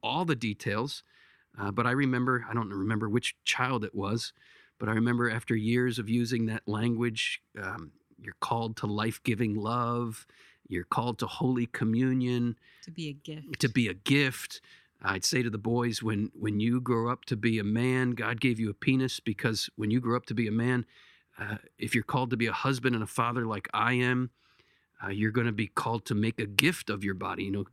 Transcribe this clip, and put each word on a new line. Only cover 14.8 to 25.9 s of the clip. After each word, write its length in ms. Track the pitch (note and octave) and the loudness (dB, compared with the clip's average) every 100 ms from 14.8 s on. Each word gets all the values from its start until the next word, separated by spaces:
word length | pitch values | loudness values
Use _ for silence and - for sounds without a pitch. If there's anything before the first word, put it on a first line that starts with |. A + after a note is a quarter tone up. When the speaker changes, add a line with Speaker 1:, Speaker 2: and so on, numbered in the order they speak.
| _ _ | _ _
Speaker 1:
I'd 220 | - G2 | -4 0
say 180 | - C#3+ | 0 0
to 80 | A#2 | 0
the 80 | G#2+ | -2
boys, 460 | G#2+ A#2+ A#2+ A2 | 0 2 2 0
"When, 260 | A2 G#2 G#2 - | 0 0 0 -2
when 240 | A2 G#2 | -2 2
you 220 | A2+ B2 | 2 2
grow 280 | B2 A#2 A#2 | 2 2 2
up 140 | B2 - | -2 -4
to 120 | A2+ | -2
be 200 | A2 A2 | 2 2
a 60 | |
man, 480 | G#2 A2 B2+ B2+ B2+ | 2 2 2 2 2
God 300 | A#2+ G#2+ A#2 | 0 -2 2
gave 180 | C3 A2+ | 2 2
you 100 | A2 | 0
a 40 | |
penis 480 | G2+ - C3 C3 - | 0 2 2 2 -2
because 480 | - G#2+ A#2+ A2 - - | -4 0 0 0 -2 -2
when 140 | G#2+ | 0
you 100 | A#2+ | 2
grow 160 | A#2+ A#2+ | 2 0
up 80 | - | 0
to 80 | |
be 140 | A2+ A2+ | -2 0
a 40 | |
man, 340 | A2 A#2+ B2 A#2 - - - _ - | 2 2 0 -2 -12 -20 -20 _ -12
uh, 180 | G#2 G#2+ - - | -8 -8 -10 -8
if 160 | A#2 A#2+ | -2 -2
you're 80 | |
called 280 | G#2+ C3 B2 | 0 0 0
to 60 | A#2 | 0
be 100 | A2+ | 0
a 40 | |
husband 440 | - C3+ C3 B2+ A#2 | 0 0 0 0 0
and 80 | |
a 40 | A2 | 0
father 380 | - A#2 A#2+ A2+ | 0 0 0 -2
like 240 | G#2 - | -4 -4
I 200 | G#2+ A2+ | 0 2
am, 360 | B2 B2 B2+ B2+ - _ _ _ _ _ - | 4 4 2 0 -6 _ _ _ _ _ -10
uh, 80 | G2 | -6
you're 220 | G2 G#2+ | 0 2
gonna 220 | A2 A#2 | 2 2
be 140 | G#2 G#2 | 0 -2
called 380 | - - | -2 -2